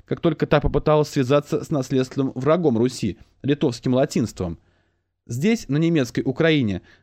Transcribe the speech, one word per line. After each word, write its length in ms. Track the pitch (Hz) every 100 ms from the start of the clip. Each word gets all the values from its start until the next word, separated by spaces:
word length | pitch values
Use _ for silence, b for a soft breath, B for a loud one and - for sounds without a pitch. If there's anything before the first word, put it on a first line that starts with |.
| -
как 140 | 131
только 260 | 170 156 143
та 140 | 151
попыталась 480 | 143 147 156 151 147
связаться 540 | - 127 143 - 151
с 80 | 147
наследственным 600 | 151 127 131 131 - 135
врагом 420 | - 131 170 160 113
Руси — 400 | 123 - 110 - b _
литовским 520 | 131 147 151 117 131
латинством. 640 | 127 135 185 113 - 90 82 _ _ _ _ _ _ -
Здесь, 400 | 123 185 226 -
на 80 | 143
немецкой 440 | 165 165 123 -
Украине, 600 | 131 127 160 156 113 92 b b